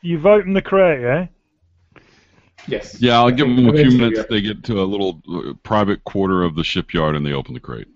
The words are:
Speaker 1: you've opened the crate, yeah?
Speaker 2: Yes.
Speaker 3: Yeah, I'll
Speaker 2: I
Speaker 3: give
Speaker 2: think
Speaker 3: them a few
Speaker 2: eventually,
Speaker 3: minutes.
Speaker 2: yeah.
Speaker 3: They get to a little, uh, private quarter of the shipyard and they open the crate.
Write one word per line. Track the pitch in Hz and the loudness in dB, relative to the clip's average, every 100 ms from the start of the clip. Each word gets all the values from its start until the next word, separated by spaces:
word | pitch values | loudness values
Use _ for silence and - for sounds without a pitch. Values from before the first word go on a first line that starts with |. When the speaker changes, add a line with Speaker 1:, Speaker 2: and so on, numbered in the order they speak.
Speaker 1:
you've | 175 165 170 | -4 -2 4
opened | 208 185 190 | 2 2 -4
the | |
crate, | - 196 185 143 | 0 2 2 2
yeah? | 120 147 180 _ _ _ _ _ _ - _ _ _ _ _ _ - | -2 -4 -4 _ _ _ _ _ _ -20 _ _ _ _ _ _ -10
Speaker 2:
Yes. | 113 - - | -10 -10 -2
Speaker 3:
Yeah, | 123 117 | 2 4
I'll | 120 | 4
Speaker 2:
I | |
Speaker 3:
give | 123 135 | 4 0
Speaker 2:
think | 123 | 4
Speaker 3:
them | 120 | 4
a | |
few | 151 | 4
Speaker 2:
eventually, | 139 123 | 4 4
Speaker 3:
minutes. | 120 110 | 2 -2
Speaker 2:
yeah. | 107 | -2
Speaker 3:
They | 110 | -4
get | 104 104 - | -4 -8 -6
to | 104 | -2
a | 95 | -2
little, | 101 98 80 - | -2 -4 -4 -10
uh, | 85 - - | -10 -10 -14
private | - 107 101 101 | -2 0 0 -4
quarter | - 101 95 92 | -6 -4 0 0
of | 87 78 | 0 -2
the | |
shipyard | 80 90 82 85 78 76 | -4 -4 -4 -2 -2 -2
and | 73 | -4
they | |
open | 69 65 | -6 -8
the | 62 | -14
crate. | - 58 - | -14 -14 -16